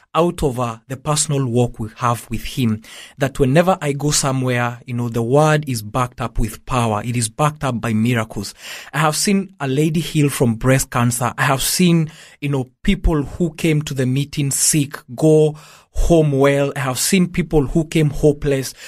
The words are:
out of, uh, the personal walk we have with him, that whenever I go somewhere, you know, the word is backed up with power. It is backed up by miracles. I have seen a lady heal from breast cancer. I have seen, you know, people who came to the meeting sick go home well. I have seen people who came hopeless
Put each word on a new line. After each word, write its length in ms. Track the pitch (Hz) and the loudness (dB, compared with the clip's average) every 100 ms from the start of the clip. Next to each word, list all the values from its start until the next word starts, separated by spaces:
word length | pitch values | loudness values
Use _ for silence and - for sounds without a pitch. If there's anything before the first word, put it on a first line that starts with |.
| _ | _
out 280 | 160 175 175 | 0 0 0
of, 180 | 147 120 | -4 -2
uh, 160 | 120 113 - | -4 -8 -12
the 100 | 127 | -8
personal 480 | 151 151 - 139 131 | -4 -2 -2 -2 0
walk 320 | 120 120 - | 0 0 -2
we 100 | 107 - | -12 -4
have 320 | 123 117 - | -2 -2 -6
with 160 | 107 | -8
him, 380 | - - 117 110 - - - - | -6 -2 -2 -2 -6 -20 -20 -6
that 220 | 139 - | -4 0
whenever 400 | 131 151 180 185 | 2 4 4 2
I 120 | 147 | -2
go 180 | 143 147 | -2 0
somewhere, 720 | 147 143 131 127 123 120 117 | 0 0 -2 -2 -2 -2 -6
you 80 | - | -8
know, 160 | 120 120 | -6 -4
the 140 | 120 | -2
word 480 | 113 139 151 151 147 | 2 4 4 2 0
is 100 | 120 | -6
backed 400 | 107 131 123 - | -6 -4 -4 -6
up 180 | 117 - | -4 -2
with 280 | 110 - - | -4 -6 -6
power. 340 | 127 117 104 | -2 0 0
It 140 | 113 120 | -2 -4
is 140 | 110 | -4
backed 340 | - 151 151 | -2 -2 -2
up 160 | 139 117 | -4 -2
by 140 | 117 | -2
miracles. 580 | 107 117 120 110 110 98 - - - - | 0 2 0 -2 -8 -10 -12 -16 -16 -8
I 60 | 139 | -2
have 180 | 156 151 | -2 0
seen 380 | - 196 190 - | 0 0 -2 -6
a 80 | 139 | -2
lady 340 | 131 160 156 | 0 0 0
heal 280 | 151 156 143 | -2 0 0
from 280 | - 127 110 | 2 0 2
breast 340 | 127 135 - | 2 0 0
cancer. 420 | 127 120 120 120 - | 0 0 0 -4 -2
I 60 | |
have 180 | 139 135 | -2 0
seen, 480 | - - 180 170 156 - - - | -2 2 4 2 0 -8 -20 -8
you 80 | 143 | -4
know, 180 | 139 123 _ | -4 -6 _
people 400 | - 190 - 151 | 0 2 2 0
who 320 | 151 - 170 | -2 -2 -4
came 260 | - 170 151 | 0 0 0
to 120 | 151 | -2
the 100 | 135 | -4
meeting 460 | 127 131 139 - 143 | -2 -2 -2 -4 -2
sick 460 | - - 156 135 - - | 0 2 2 0 -6 -14
go 420 | 117 156 156 151 151 - - _ | 0 4 6 4 0 -14 -20 _
home 400 | - - 170 151 | 0 4 6 4
well. 400 | 135 139 139 139 | 4 2 2 0
I 60 | 139 | -2
have 180 | 135 123 | -4 -4
seen 300 | - 190 175 | 0 2 2
people 380 | 180 156 156 127 | -2 0 0 2
who 160 | 170 | 0
came 260 | 156 165 151 | 0 0 0
hopeless 640 | - 151 143 147 135 127 - | 2 2 2 0 -2 -4 -12